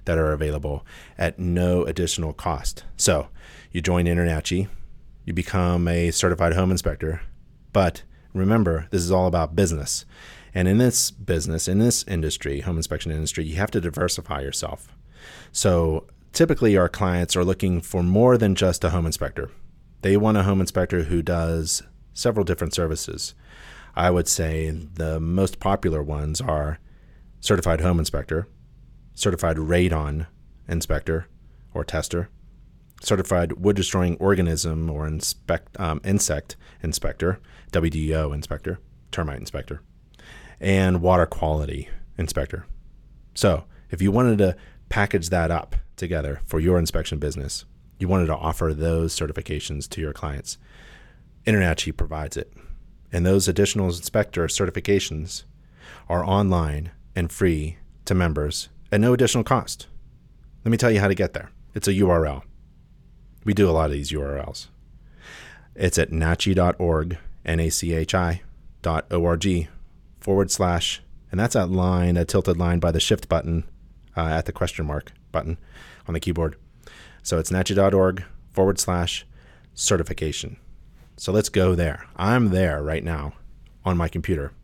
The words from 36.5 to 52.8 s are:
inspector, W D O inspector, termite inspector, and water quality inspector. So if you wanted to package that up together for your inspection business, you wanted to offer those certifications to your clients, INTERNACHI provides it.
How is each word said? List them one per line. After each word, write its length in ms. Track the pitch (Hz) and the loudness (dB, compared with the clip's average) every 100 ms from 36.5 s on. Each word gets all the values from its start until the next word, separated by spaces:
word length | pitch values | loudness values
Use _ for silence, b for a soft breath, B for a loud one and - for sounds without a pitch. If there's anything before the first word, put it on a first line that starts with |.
| - b b | -16 b b
inspector, 580 | 85 78 - - 85 95 B B B | -6 -4 -4 -2 -2 -2 B B B
W 200 | 87 82 | 0 0
D 240 | 76 78 78 | 0 -2 0
O 160 | 76 | -2
inspector, 480 | 73 73 76 - 90 - - - | -4 -8 -8 -8 -10 -12 -20 -12
termite 280 | - 156 139 | -6 -6 -6
inspector, 420 | - - - 73 - - - - B B B B | -10 -10 -10 -12 -16 -20 -20 -20 B B B B
and 400 | 95 95 95 90 | 2 4 4 4
water 280 | 87 90 82 | 4 4 4
quality 640 | - 80 78 73 71 69 B B - | 0 -2 0 -2 -6 -8 B B -6
inspector. 480 | 82 - 69 - - - - - - - - - | -4 -2 -4 -8 -10 -14 -14 -20 -20 -20 -18 2
So 300 | 104 80 - b b | 4 4 -2 b b
if 100 | 87 | 0
you 100 | 95 | 2
wanted 280 | 104 123 107 | 4 4 4
to 160 | 98 87 B B - | 4 2 B B -6
package 400 | - 101 101 82 | -2 0 0 0
that 220 | 90 82 | 0 0
up 240 | 82 - - - - | -2 -2 -4 -4 -10
together 460 | 87 85 73 69 - | -6 -4 -4 -6 -4
for 140 | 80 | 0
your 200 | 80 90 | 4 4
inspection 400 | 82 85 78 78 | 2 -2 -4 -4
business, 460 | 73 67 69 - - - - - | -4 -6 -8 -10 -14 -20 -20 -6
you 80 | 92 | 0
wanted 180 | 95 85 | 2 2
to 100 | 78 | 0
offer 380 | 78 80 82 | -2 -2 -2
those 420 | 76 80 82 82 - | 0 0 0 0 -2
certifications 720 | 78 78 - 76 - 73 69 | -6 -6 -8 -8 -6 -8 -8
to 140 | - | -8
your 100 | 78 | -8
clients, 460 | 73 76 71 - - B B B B B B B - - | -6 -8 -8 -10 -14 B B B B B B B -8 0
INTERNACHI 500 | 107 90 78 - 78 | 4 4 2 -2 -2
provides 400 | 80 76 73 - | -4 -4 -6 -8
it. 160 | - - b b | -10 -12 b b